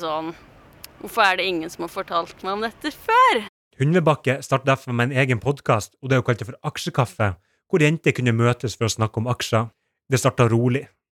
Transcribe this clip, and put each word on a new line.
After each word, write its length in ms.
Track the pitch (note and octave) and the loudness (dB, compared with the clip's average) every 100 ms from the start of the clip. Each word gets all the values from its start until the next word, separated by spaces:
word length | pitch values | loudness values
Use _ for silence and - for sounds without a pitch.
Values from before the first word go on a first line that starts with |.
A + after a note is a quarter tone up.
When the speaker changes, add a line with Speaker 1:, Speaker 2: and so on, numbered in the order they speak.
Speaker 1:
sånn, 320 | E3 D#3 D#3+ E3+ - - - - - - | -4 -6 -8 -12 -20 -20 -20 -20 -20 -18
hvorfor 240 | - A#3 | -8 0
er 140 | G3+ F#3 | 2 2
det 60 | F#3+ | -2
ingen 240 | E3+ E3 | -4 -8
som 140 | - | -10
har 80 | E3+ | -12
fortalt 480 | G3 F#3 E3+ E3+ - | -10 -4 -4 -6 -10
meg 140 | F#3+ G3+ | -8 -6
om 80 | |
dette 260 | A3+ - D4+ | -6 -6 -10
før? 540 | - - A#4 B4+ B3+ G#3+ _ _ - | -8 0 4 4 2 -4 _ _ -2
Speaker 2:
Hundvebakke 640 | C#3 F3+ D#3 D3 B2+ C#3 | 2 2 2 0 0 -4
startet 240 | - C3 C3 | -2 -2 0
derfor 300 | C3+ - A#2+ | -2 0 -2
med 160 | B2 | 0
en 80 | C3 | 0
egen 180 | C3+ A#2+ | 0 0
podcast, 540 | C3+ C#3+ - A2+ - _ | -2 -4 0 -2 -2 _
og 80 | B2+ | 0
det 80 | C3 | 0
hun 80 | B2+ | 0
kalte 220 | A#2 G2 | -2 -4
for 80 | - D3+ | -8 -10
Aksjekaffe, 720 | - E3+ - A#2+ - G#2 F2+ _ _ - | -8 -6 -2 -2 0 -2 -2 _ _ -2
hvor 140 | F#3 | 2
jenter 320 | D3+ E3 D3+ B2+ | 4 4 0 0
kunne 180 | B2 | 0
møtes 400 | A2+ A#2 B2 A#2 | 2 2 0 -4
for 140 | - A2+ | -4 -4
å 20 | |
snakke 300 | - A2 A2+ | -2 -2 -2
om 80 | A#2+ | -4
aksjer. 380 | A#2+ - A2+ A#2 _ _ _ - | -4 0 0 -2 _ _ _ -2
Det 80 | C3 | 0
startet 320 | C3 - A#2 | 0 2 2
rolig. 380 | A#2 B2 A#2+ - _ _ | 4 0 -2 -6 _ _